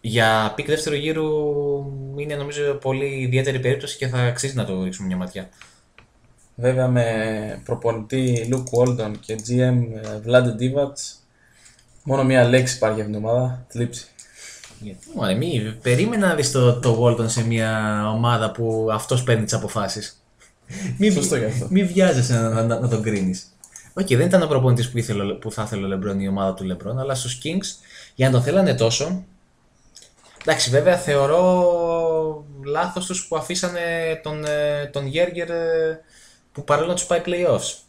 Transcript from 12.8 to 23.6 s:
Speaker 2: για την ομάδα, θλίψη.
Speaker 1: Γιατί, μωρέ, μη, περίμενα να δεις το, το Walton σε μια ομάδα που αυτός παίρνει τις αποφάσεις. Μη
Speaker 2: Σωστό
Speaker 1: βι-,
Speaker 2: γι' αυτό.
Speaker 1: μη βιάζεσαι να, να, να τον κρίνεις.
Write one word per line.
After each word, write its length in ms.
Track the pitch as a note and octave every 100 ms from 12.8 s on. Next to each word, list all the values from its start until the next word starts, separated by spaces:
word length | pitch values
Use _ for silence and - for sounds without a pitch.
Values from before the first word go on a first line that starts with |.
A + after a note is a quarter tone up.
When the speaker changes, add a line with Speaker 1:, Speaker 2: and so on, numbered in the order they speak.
| A2 G#2+
Speaker 2:
για 80 |
την 100 | G#2
ομάδα, 500 | G#2+ A2 A#2+ B2+ B2+ -
θλίψη. 380 | A#2 B2 - - _ - - - - - -
Speaker 1:
Γιατί, 260 | G#2+ F#2 -
μωρέ, 200 | E4 G#2
μη, 420 | G2 E3 C#3+ G#2+ A2
περίμενα 440 | B2+ B2+ G#3 A#3 F#3+
να 80 |
δεις 160 | D#3 C#3+
το, 280 | C3+ B2 B2
το 260 | B2+ A2+
Walton 240 | A#2+ A#2 A2+
σε 160 | A#2
μια 580 | A#2 A#2 A2 A2 G#2+ G#2 G#2+
ομάδα 360 | A2+ A#2 A#2 A2
που 380 | - A#2 A2 A2
αυτός 300 | G#2+ - B2+
παίρνει 220 | B2 A2+
τις 100 | G#2+
αποφάσεις. 680 | A2+ G2 A2 G2 - G#2 - _ _ _ _ _ G3 F#3 B2
Μη 120 | G#3
Speaker 2:
Σωστό 240 | F3+ -
Speaker 1:
βι-, 100 | C#3
Speaker 2:
γι' 80 | A2
αυτό. 140 | - -
Speaker 1:
μη 140 | F#3
βιάζεσαι 480 | F#3 F3 F#3 C#3 B2 A#2
να, 240 | A2+ A2+
να, 180 | A2+ A2+
να 80 | B2
τον 140 | A2+
κρίνεις. 540 | G#2+ G#2 F#2 F#2 - _